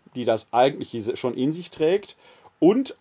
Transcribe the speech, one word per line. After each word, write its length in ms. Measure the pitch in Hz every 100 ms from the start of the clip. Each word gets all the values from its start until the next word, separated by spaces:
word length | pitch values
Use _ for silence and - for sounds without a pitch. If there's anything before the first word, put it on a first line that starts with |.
| - -
die 80 |
das 240 | 117 110 -
Eigentliche 640 | 120 135 143 - 117 104 -
schon 160 | 123
in 180 | - 135
sich 200 | 160 175
trägt, 440 | - 156 196 - - - - - _
und 360 | 160 220 269 -